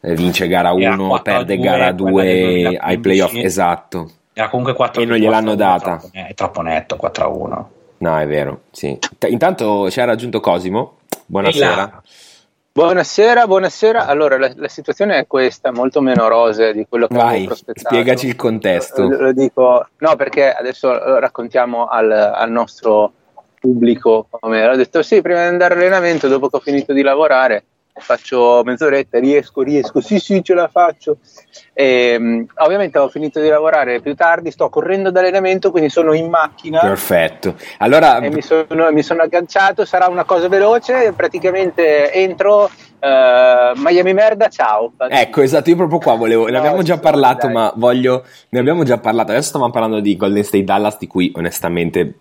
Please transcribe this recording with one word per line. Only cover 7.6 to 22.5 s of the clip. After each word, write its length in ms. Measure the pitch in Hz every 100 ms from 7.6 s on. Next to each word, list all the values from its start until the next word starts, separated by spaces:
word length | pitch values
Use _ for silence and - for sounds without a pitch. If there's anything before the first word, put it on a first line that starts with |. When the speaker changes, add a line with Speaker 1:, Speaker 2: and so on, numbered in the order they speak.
| - _ _ _
Speaker 1:
No, 200 | 85 78
è 80 | 76
vero, 360 | 76 69 69 _
sì. 280 | - 76 65 - -
T-, 120 | -
intanto 580 | 117 165 185 113 104 98
ci 120 | 110
ha 40 |
raggiunto 360 | 123 113 120 110
Cosimo. 580 | 107 87 90 104 135 _ _ -
Buonasera. 460 | _ 98 95 143 139
Speaker 2:
Ehi 60 | 90
là. 260 | 101 - _ _ - - _ _ _ -
Speaker 3:
Buonasera, 680 | 165 175 151 - 214 240 233
buonasera. 580 | 190 190 - 214 208 147
Allora, 300 | 143 151 131
la, 160 | 131
la 140 | 127 139
situazione 500 | - 147 - 202 170
è 80 | -
questa, 460 | 135 131 - 139
molto 300 | 120 127 147
meno 260 | 135 123 113
rosea 440 | 117 117 107 113
di 120 | 107 107
quello 200 | 117 117
che 80 |
Speaker 1:
Vai, 140 | 120 117
Speaker 3:
avevo 180 | 117 95
prospettato. 400 | 104 - 113 120
Speaker 1:
spiegaci 400 | 117 120 123 131
il 100 | 120
contesto. 720 | 120 113 101 90 85 - -
Speaker 3:
Lo, 100 | 135
lo 140 | 135
dico, 540 | 131 135 - 127 123 - _
no, 200 | 156 151
perché 360 | 135 - 139
adesso 400 | - 123 127 139
lo 260 | 120 117 131
raccontiamo 680 | 123 - 117 127 123 120 117
al, 240 | 120 110
al 400 | 107 104 107 113